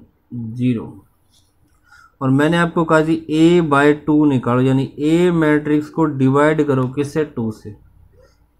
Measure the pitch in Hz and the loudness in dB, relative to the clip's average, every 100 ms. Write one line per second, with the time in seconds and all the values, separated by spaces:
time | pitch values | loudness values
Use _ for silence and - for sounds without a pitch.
0 | - _ _ 120 113 120 127 113 73 - | -14 _ _ -14 -12 -4 -4 -4 -8 -18
1 | _ _ _ _ _ _ _ _ _ - | _ _ _ _ _ _ _ _ _ -20
2 | _ - 131 135 151 170 170 170 160 156 | _ -6 0 0 2 0 0 -2 0 2
3 | 156 160 - 156 165 175 160 139 147 147 | 2 -2 -2 2 4 4 2 2 4 2
4 | 151 151 151 131 120 123 131 131 135 - | 0 2 2 0 0 0 2 0 -2 -4
5 | 147 165 180 170 156 151 147 151 147 - | -2 2 2 2 2 0 0 -2 -2 -2
6 | 156 135 131 139 147 156 143 131 127 127 | -2 0 0 2 2 0 0 0 -2 -4
7 | 139 160 151 - 113 107 107 101 _ _ | -6 -4 -6 -6 -8 -8 -16 -20 _ _
8 | _ _ _ _ _ _ | _ _ _ _ _ _